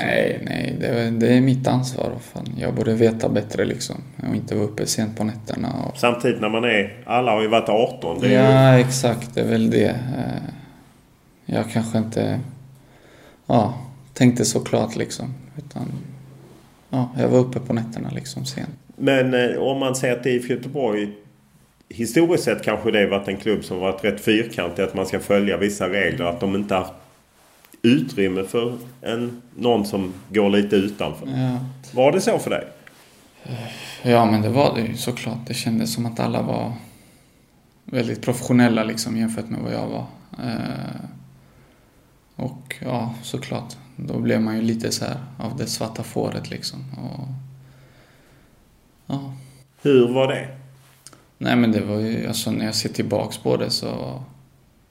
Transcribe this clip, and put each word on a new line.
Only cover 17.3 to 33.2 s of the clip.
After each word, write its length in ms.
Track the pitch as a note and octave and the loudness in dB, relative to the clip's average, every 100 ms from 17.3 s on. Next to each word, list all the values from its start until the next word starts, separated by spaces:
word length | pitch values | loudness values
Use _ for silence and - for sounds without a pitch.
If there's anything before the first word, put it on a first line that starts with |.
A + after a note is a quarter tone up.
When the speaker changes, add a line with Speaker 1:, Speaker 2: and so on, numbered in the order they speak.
| B2 | 4
Speaker 1:
uppe 200 | B2+ C3 | 4 0
på 140 | - | -2
nätterna, 360 | A#2 A2+ - - | -2 -4 -8 -8
liksom, 360 | - - - C3 | -8 -8 -8 -8
sent. 240 | - - - - - | -8 -10 -14 -18 -2
Speaker 2:
Men, 380 | C3+ C3+ C3 | 2 4 4
eh, 240 | B2+ A#2+ - | 4 2 2
om 220 | A2+ C3+ | 0 0
man 160 | C3+ B2+ | -2 0
säger 240 | C3 A#2+ | 0 0
att 60 | C3+ | 0
I 120 | B2 | 0
F 60 | A#2+ | 0
K 60 | |
Göteborg 600 | A#2+ C3 D3 A#2+ G#2 G#2 - - _ _ _ _ _ - | -4 -4 -4 -2 0 -2 -8 -20 _ _ _ _ _ -14
historiskt 500 | F2 A#2 E3 E3+ E3 | -6 0 4 4 4
sett 200 | A#2+ G#2 | 2 0
kanske 280 | - G#2 A2+ | 0 0 2
det 80 | G#2+ | 4
har 80 | F#2+ | 4
varit 200 | G2 G2+ | 2 -2
en 100 | G2 | -4
klubb 260 | A2+ G2+ | 0 0
som 160 | - F#2 | 0 -2
varit 240 | F#2+ F#2+ | -2 0
rätt 180 | G#2+ G2 | -2 0
fyrkantig, 640 | - A2 A2+ - F2 F2 | 2 2 2 -4 -4 -2
att 100 | F#2+ | -2
man 120 | F#2+ F#2+ | -2 -2
ska 140 | F#2+ | -2
följa 380 | - G2+ G2+ E2+ | 2 2 4 2
vissa 320 | G2+ G2+ F#2 | 0 0 -2
regler, 360 | G3 F2 D#2+ F2 | 2 0 0 -2
att 140 | E2+ | -2
de 160 | G2 G2 | -2 -2
inte 200 | G2+ F#2+ | 0 -2
har 120 | F2+ - - _ _ _ _ _ _ - | -2 -10 -20 _ _ _ _ _ _ 0
utrymme 640 | A#2 C#3+ - - F#2+ F#2 | 4 4 2 0 0 0
för 340 | F#2+ A#2+ A#2+ B2 - - | -2 -2 -2 -6 -14 -12
en, 400 | - A#2 A#2+ A#2+ - - | -6 -4 -4 -8 -16 -2
någon 300 | A#2+ A2+ G2+ | 2 2 2
som 280 | G2+ F#2 F#2 - | -2 -4 -6 -4
går 200 | G2+ G2+ | 2 4
lite 260 | G2+ G2+ G#2 | 4 4 2
utanför. 520 | G2+ - E2+ - C3+ | 2 -2 -6 -6 -6
Speaker 1:
Ja. 320 | C3 B2+ B2 C3+ - - | -2 -2 -2 -6 -12 -6
Speaker 2:
Var 200 | A#2+ C3+ | 2 4
det 100 | F#3 | 4
så 180 | A3+ F#3 | 2 0
för 100 | - | 0
dig? 180 | - - - - - - - | -4 -6 -16 -20 -20 -20 -20